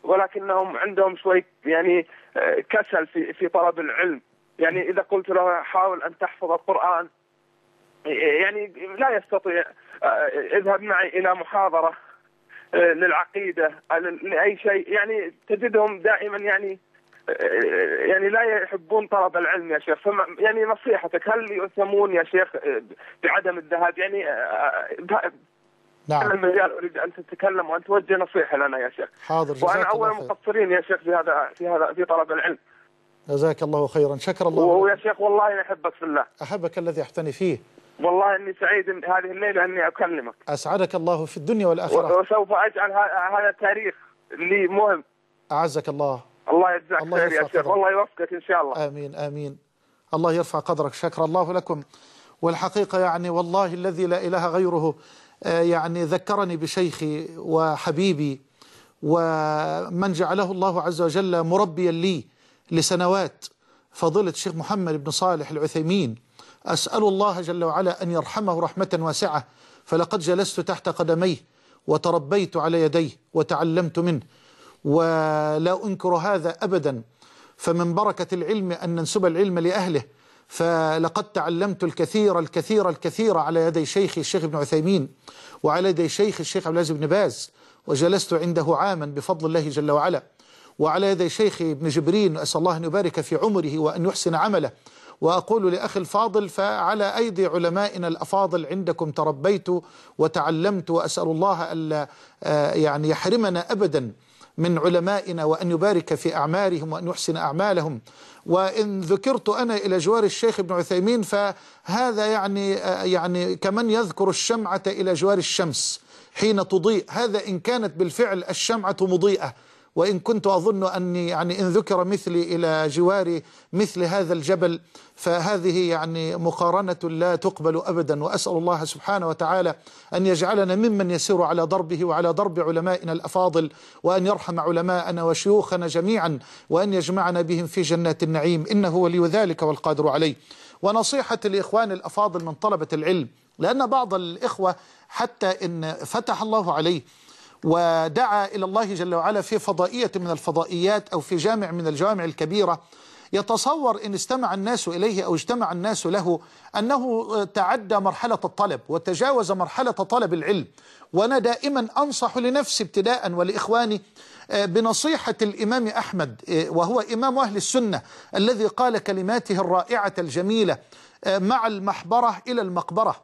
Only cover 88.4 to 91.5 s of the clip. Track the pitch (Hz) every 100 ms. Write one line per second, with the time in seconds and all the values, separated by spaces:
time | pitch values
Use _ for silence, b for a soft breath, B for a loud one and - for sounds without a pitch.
88.4 | 175 170 151 147 190 180 147 143 131 175
89.4 | 160 160 151 143 147 147 147 143 - _
90.4 | b b b b 151 170 196 185 175 -
91.4 | 214